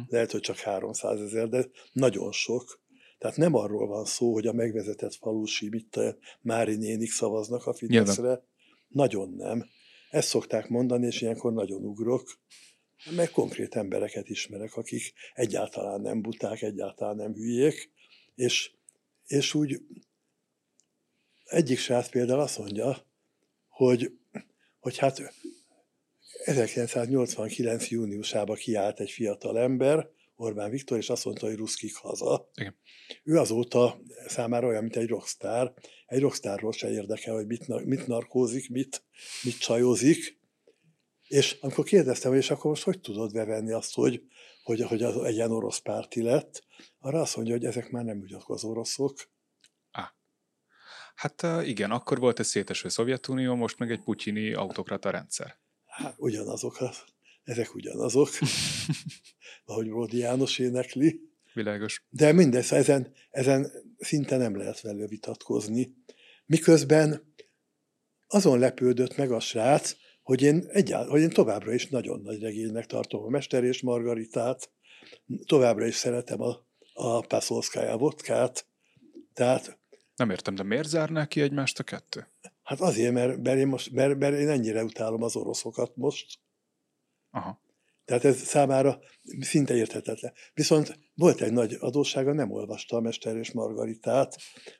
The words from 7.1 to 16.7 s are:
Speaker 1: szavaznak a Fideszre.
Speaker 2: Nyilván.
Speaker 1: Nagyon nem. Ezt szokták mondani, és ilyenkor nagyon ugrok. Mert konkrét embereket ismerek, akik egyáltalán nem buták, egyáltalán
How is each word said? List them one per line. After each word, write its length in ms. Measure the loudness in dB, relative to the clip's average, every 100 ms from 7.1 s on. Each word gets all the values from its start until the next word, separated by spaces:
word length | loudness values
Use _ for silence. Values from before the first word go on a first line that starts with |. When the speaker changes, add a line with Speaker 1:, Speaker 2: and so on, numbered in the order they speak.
Speaker 1:
szavaznak 560 | -2 -2 -2 -2 -4 -4
a 80 |
Fideszre. 480 | -6 4 6 6 6
Speaker 2:
Nyilván. 200 | 4 4 -4 _ _ _ _
Speaker 1:
Nagyon 460 | 2 2 2 -4 -6
nem. 300 | -4 -4 -6 _ _ -20 _
Ezt 180 | -2 0
szokták 400 | 0 0 -2 0
mondani, 380 | 0 2 2 0
és 140 | -2
ilyenkor 320 | -4 -2 -2
nagyon 320 | -2 -2 -6
ugrok. 540 | -8 -4 -2 -2 -4 -16 _ -20 -20 _ _ _ -8
Mert 200 | -2 0
konkrét 440 | 0 -2 -4 -6
embereket 540 | -6 -4 -2 -4 -6 -8
ismerek, 480 | -8 -8 -10 -12 -10
akik 360 | -8 -8 -10 -14 -16
egyáltalán 640 | -4 -2 -2 -4 -6 -6 -6
nem 220 | -4 -4
buták, 400 | -6 -6 -6 -4
egyáltalán 540 | -6